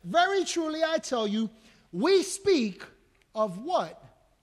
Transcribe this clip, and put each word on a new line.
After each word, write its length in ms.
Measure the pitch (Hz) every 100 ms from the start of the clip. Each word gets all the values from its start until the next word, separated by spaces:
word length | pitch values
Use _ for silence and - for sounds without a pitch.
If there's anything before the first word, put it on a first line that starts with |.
"Very 400 | 170 320 370 392
truly 400 | 339 339 311 311
I 140 | 320 320
tell 280 | - 247 214
you, 220 | 214 220 - - _ _
we 320 | 175 294 392
speak 640 | - - 403 330 220 180 - _ _ _ _
of 240 | 220 214 180
what 440 | 285 349 175 - - _ _ _